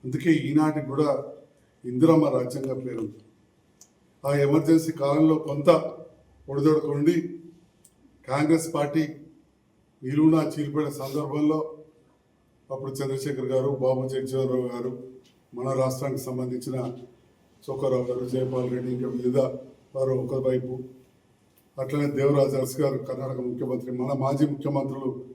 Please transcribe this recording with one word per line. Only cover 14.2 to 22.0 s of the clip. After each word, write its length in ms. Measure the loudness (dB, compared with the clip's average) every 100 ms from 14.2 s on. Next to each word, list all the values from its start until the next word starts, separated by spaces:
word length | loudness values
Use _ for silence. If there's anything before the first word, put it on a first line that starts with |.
| -4 -2 -2 -2 -4
గారు, 180 | -6 -8 -8 -14 -18 _ _ _ -8
మన 160 | -4 0
రాష్ట్రానికి 420 | 0 0 -4 -4 -6
సంబంధించిన 480 | -6 -4 -6 -6 -6 -6 -8 -16 _ _ _ _ _ -10
చొక్కారావు 400 | -4 0 0 0
గారు, 140 | -2 -2
జయపాల్ 360 | -2 -2 -2 -2
రెడ్డి, 160 | -2 -4 -4
ఇంకా 140 | -4 -2
వివిధ 240 | 2 2 2 -2 -14 -20 _ -2
వారు 180 | 0 0
ఒకవైపు, 520 | -2 0 0 0 -2 -10 -12 -16 -20 _ _ _ _ _ _ -8
అట్లనే 260 | -4 0